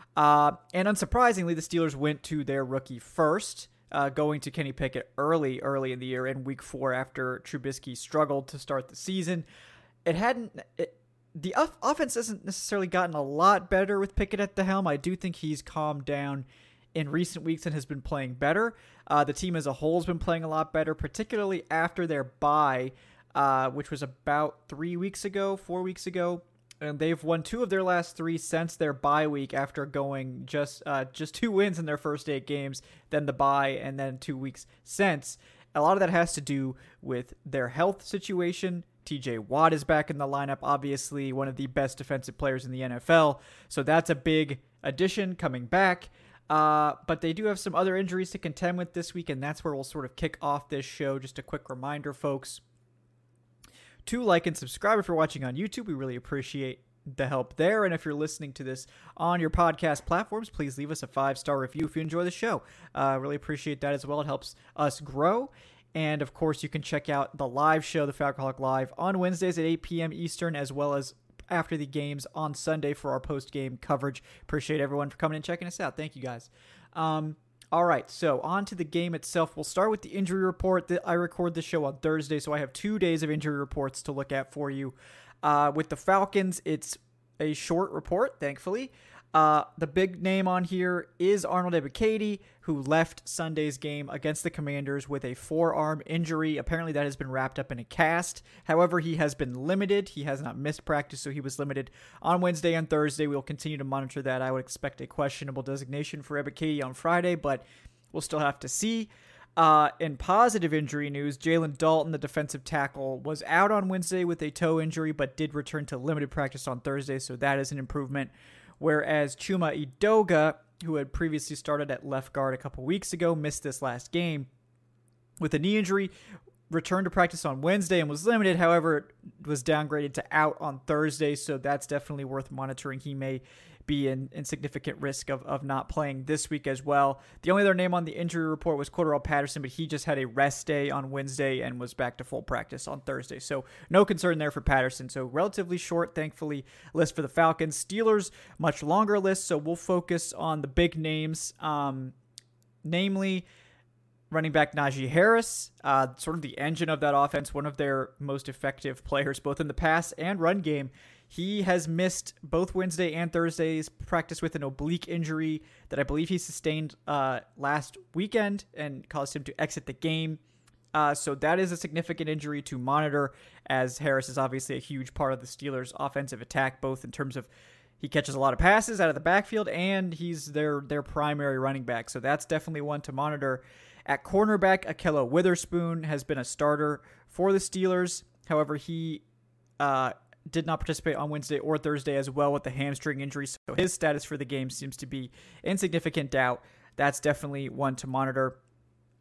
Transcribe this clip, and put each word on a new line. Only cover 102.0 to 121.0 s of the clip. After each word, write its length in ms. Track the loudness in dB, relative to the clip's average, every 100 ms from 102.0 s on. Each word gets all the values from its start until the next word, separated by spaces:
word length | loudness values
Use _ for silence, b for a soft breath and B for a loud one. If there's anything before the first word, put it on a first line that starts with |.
| B B
on 180 | 2 4
Wednesday 320 | 2 2 2
and 160 | 0 2
Thursday. 380 | 2 2 2 -2
We'll 160 | -2
continue 340 | -4 -8 -6 -6
to 80 |
monitor 380 | -4 -4 -6 -6
that. 180 | -2 -2
I 100 | 0
would 100 | -2
expect 420 | -4 -8 -8 -8
a 40 | -10
questionable 560 | -2 -2 -2 -8 -8
designation 600 | -6 -6 -6 -6 -6 -8
for 200 | -6 -6
Ebiketie 400 | -6 -4 -2 -2
on 120 | -4
Friday, 400 | -2 2 4 4
but 320 | 0 0 -2 -4 b b b _
we'll 100 | -8
still 160 | -4 0
have 200 | 0 -2
to 80 | -6
see. 420 | -2 0 -2 -4 B B B B
Uh, 360 | 4 8 8 6 2
in 160 | -4 -4
positive 560 | 2 6 6 6 2
injury 380 | 2 0 -2 -4
news, 260 | -4 -4 -2
Jalen 400 | 2 4 2 2
Dalton, 360 | 4 4 4
the 60 | -2
defensive 460 | -4 -4 -4 -6
tackle, 560 | -4 0 0 -2 -6 -4
was 220 | -6 -6 2
out 240 | 6 6
on 180 | 4 2
Wednesday 360 | -2 -2 0
with 160 | 0 0
a 100 | -4
toe 300 | 0 2 2
injury, 320 | 0 -2 -2
but 240 | -2 -4 -2
did 180 | -4
return 300 | -4 -6 -6 -6
to 120 | -6
limited 320 | -2 -2 -2
practice 360 | -2 -4 -4 -6
on 140 | -6
Thursday, 380 | -4 -4 -2 -6
so 180 | -6 -2
that 220 | 0 0
is 120 | -2
an 80 | -6
improvement. 520 | -6 -6 -4 -4 -6 B B B B B
Whereas 580 | 2 2 4 2 2 -2
Chuma 360 | -2 0 0
Edoga, 800 | 0 -6 0 4 6 6 6 4 2 _ -12
who 120 | -4
had 180 | -2